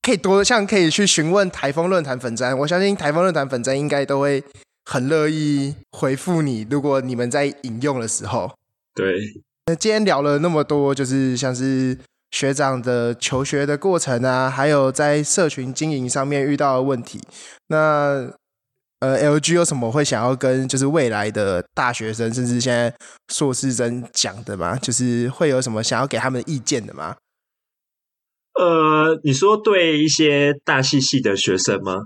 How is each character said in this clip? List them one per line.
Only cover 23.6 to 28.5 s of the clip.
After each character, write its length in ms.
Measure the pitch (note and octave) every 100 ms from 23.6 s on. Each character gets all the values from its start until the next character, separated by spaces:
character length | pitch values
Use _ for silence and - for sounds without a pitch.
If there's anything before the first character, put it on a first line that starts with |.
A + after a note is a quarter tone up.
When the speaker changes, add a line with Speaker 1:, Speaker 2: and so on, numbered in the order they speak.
| C3+
Speaker 1:
生 320 | B2 A#2+ B2 A#2
讲 320 | - A2+ G2
的 140 | A2+ G2
吗？ 180 | E2+ A#2+
就 160 | -
是 380 | A2+ B2 A#2+ A#2+
会 200 | C3 D#3+
有 120 | C3
什 100 | B2
么 120 | A2
想 160 | A2 A#2+
要 80 | C#3
给 100 | A#2
他 140 | B2
们 120 | C3 C3+
意 100 | D3
见 260 | A2 C3+
的 80 | G#2 C2+
吗？ 220 | D#2 - _ _ _ _ _ _ _ _ _ _ _ _ _